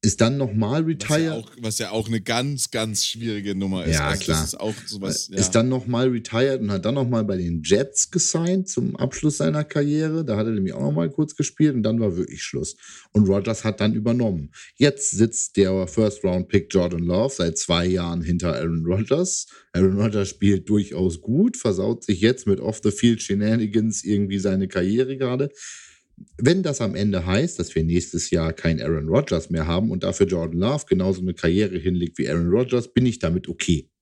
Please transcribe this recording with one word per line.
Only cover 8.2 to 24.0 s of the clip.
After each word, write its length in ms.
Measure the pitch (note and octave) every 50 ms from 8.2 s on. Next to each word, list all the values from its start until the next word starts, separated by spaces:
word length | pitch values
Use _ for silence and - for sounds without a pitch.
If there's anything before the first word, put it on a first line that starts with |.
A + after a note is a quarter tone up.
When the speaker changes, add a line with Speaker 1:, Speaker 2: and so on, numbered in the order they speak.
| - - - E3+ E3+ F3 F#3 G3 F#3 -
Speaker 1:
zum 260 | - - B2 - -
Abschluss 400 | - C3+ C#3 - - - D3+ D3+
seiner 300 | - D#3 D#3+ D#3 D3+ D3
Karriere. 580 | D3+ - D3+ C#3+ D3 D3 D3+ D#3 D#3+ D#3+ D#3+ D#3+
Da 140 | C#3+ G#2+ G2+
hat 100 | A2 A2+
er 60 | A2+
nämlich 180 | G#2 F#2+ F#2
auch 80 | - - C#3
nochmal 260 | C#3+ D3 D#3 E3+ -
kurz 260 | - - D#3 D3+ -
gespielt 400 | - D#3+ - - - D#3 D3+ C3+
und 80 | B2 G#2+
dann 160 | A2 A2 A#2
war 160 | A2+ G#2 F2
wirklich 260 | F2 F#2 - - E2 -
Schluss. 340 | - - - - - - _ - - - - - _
Und 160 | _ G#2 G#2 F#2+
Rodgers 380 | F#2+ G2+ F#2+ A#2 A2+ - -
hat 160 | A2 G#2 -
dann 120 | - G#2+ A2+
übernommen. 580 | A#2 G#2+ A#2 A#2 B2 A#2+ A2 F#2+ E2 C#2+ C#2+ _ - - - _ _
Jetzt 340 | C3+ D3 C#3+ - - -
sitzt 460 | - F#2+ A2+ A2+ - - - - _ -
der 280 | G2 F#2 F#2+ F#2+ F#2
First-Round-Pick 880 | F2+ - - A2 G#2+ G2 - - F#2+ F2+ F#2 F#2 - - G2 - - -
Jordan 300 | F#2+ F2 F2 F2 E2 E2+
Love 300 | E2+ F2 F#2+ A2+ C#3 -
seit 220 | - F2 E2+ D#2+ -
zwei 280 | - - E2+ E2+ F2
Jahren 360 | F2+ F#2 F#2 F2 F2 E2+ F2
hinter 340 | E2 D#2 F2 F2 F2+ F2 D#2
Aaron 300 | - D#2 E2+ E2 E2 D#2+
Rodgers. 640 | E2+ F2+ G2+ A2 - C#3 D#3 F3+ F#3 - - - _ - - _ _ _
Aaron 260 | F2 F#2+ F#2+ F#2+ G2
Rodgers 300 | F2+ A2+ G#2 G#2+ G2 F#2+
spielt 400 | - - G2+ G2+ G2+ F#2+ - -
durchaus 500 | G#2 G#2 G2 - - E2+ F#2 F#2 E2 E2
gut, 380 | - - A#2 D3 G#3 B3 - -
versaut 480 | - A2+ G2 F2+ F#2+ G#2+ A#2 A2+ -
sich 160 | - G#2+ E2+
jetzt 260 | G2 A2 C3 - - -
mit 140 | G2 -
Off-the-Field-Shenanigans 1400 | B1+ F#2+ A2 - - G#2 G2+ - - A#2+ A2+ A2 - - G2+ G2 G#2 G#2+ A2 A#2+ A2+ G#2 G2+ A#2 A2 A2+ G#2 -